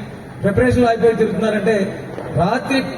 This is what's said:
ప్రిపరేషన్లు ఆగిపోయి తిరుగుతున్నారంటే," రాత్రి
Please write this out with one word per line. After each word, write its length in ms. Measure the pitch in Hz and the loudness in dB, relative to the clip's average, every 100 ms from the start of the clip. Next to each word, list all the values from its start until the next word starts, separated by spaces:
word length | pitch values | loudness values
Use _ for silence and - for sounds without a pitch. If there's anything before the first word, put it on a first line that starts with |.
| - - - - | -12 -14 -16 -4
ప్రిపరేషన్లు 440 | 196 202 247 233 240 | -2 2 2 4 4
ఆగిపోయి 300 | 226 233 220 | 4 4 4
తిరుగుతున్నారంటే," 840 | 214 - 220 214 226 208 190 - - - - - | 2 0 0 0 2 0 0 -6 -12 -12 -6 0
రాత్రి 460 | 175 254 254 269 - | 0 0 0 -2 -2